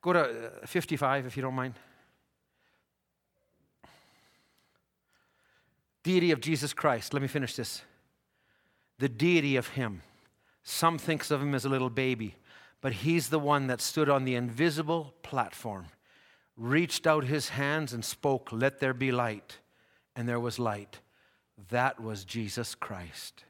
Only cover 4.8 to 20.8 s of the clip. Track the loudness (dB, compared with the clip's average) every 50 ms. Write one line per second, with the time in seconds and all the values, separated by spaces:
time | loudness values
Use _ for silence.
4.8 | _ _ _ _ _ _ _ _ _ _ _ _ _ _ _ _ _ _ _ _
5.8 | _ _ _ _ _ 4 4 6 6 6 4 2 2 0 0 0 0 -4 -4 0
6.8 | 2 2 2 2 -2 -4 -2 -2 -2 -2 -2 -2 -4 -4 -6 -6 -8 -8 -8 -12
7.8 | -14 -18 _ _ _ _ _ _ _ _ _ _ _ _ _ _ _ _ _ _
8.8 | _ _ _ _ -2 -2 0 2 4 6 6 6 6 4 2 2 0 0 -4 -4
9.8 | -4 -4 -4 -8 -12 -18 _ _ _ _ _ _ _ _ _ _ _ -8 -4 2
10.8 | 4 4 4 2 0 0 0 0 2 0 0 0 2 0 0 0 0 0 0 2
11.8 | 0 0 0 0 0 0 0 -2 -4 -8 -10 -14 _ -20 -20 -20 -20 -20 _ _
12.8 | -6 -6 -4 -2 0 2 2 2 2 2 0 0 2 2 2 2 2 0 -2 -2
13.8 | -2 -4 0 2 4 4 4 4 4 0 0 0 -2 -4 0 2 2 2 2 0
14.8 | -2 0 -2 -2 -2 -8 -16 _ _ -6 -2 -2 -2 -2 -4 -10 -8 -8 -8 -8
15.8 | -10 -14 -18 _ _ _ _ _ _ _ _ _ _ _ _ -10 -2 2 2 2
16.8 | 2 2 -2 0 4 4 4 4 2 0 -2 -2 -2 -2 -2 -2 0 0 0 0
17.8 | -2 -4 -6 -6 -6 -6 -8 -2 0 0 0 0 -2 -6 -4 2 2 2 2 2
18.8 | -2 -2 0 0 0 0 2 2 0 0 -2 -6 -12 _ -20 -20 _ _ _ _
19.8 | _ _ _ _ _ _ _ -6 -4 -2 -2 -2 -2 -2 -2 -2 -2 -2 -2 -4